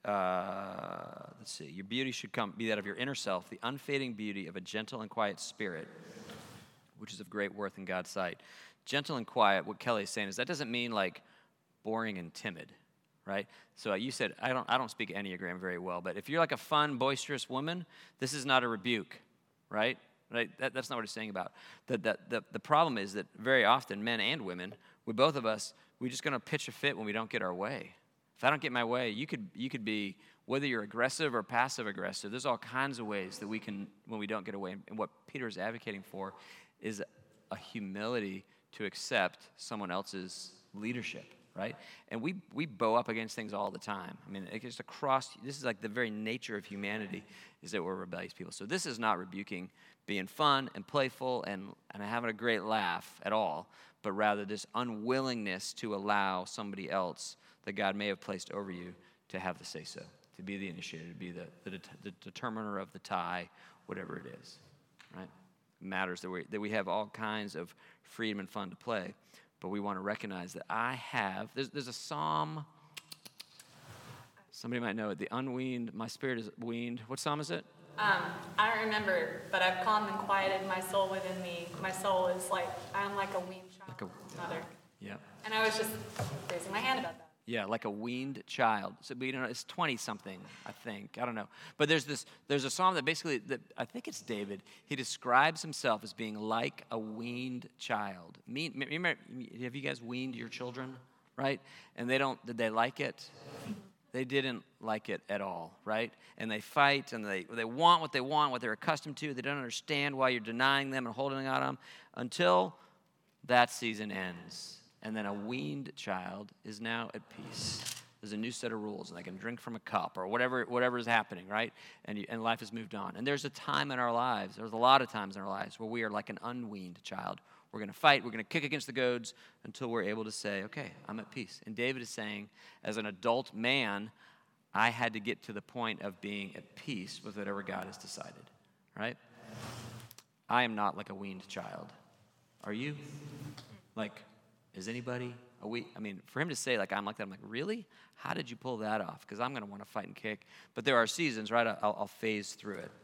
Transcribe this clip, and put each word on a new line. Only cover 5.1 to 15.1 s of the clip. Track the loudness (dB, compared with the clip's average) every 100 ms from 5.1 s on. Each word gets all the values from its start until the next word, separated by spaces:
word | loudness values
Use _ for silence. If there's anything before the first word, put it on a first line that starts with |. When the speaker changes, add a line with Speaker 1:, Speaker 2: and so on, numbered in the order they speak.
| 2 2 0
Speaker 1:
spirit, | -10 -4 -4 -4 -8 -14 -16 -16 -14 -14 -14 -18 -20 -20 _ -18
which | -14
is | -12
of | -6
great | 0 0
worth | 0 -6 -4
in |
God's | -2 -2 0
sight." | -2 -2 -2 -16 -20 -20 _
Gentle | -2 0 0 -4
and | 0
quiet, | 8 8 8 4
what | -2
Kelly | 2 2
is | 2
saying | -2 -2
is | -2
that | -2
doesn't | -2 -2
mean, | -2 0
like, | 2 2 0 -20 -20 _ _ _ _
boring | -4 -2 0 -4
and | -6
timid, | -6 -6 -6 -14 -16 _ _ _ _
right? | -2 -2 -2 -12 -20 -6
So, | 0
uh, |
you | 2 0
said, | 0 -2 0
I | 0
don't, | 0 4
I | 2
don't | 2
speak | -4 -4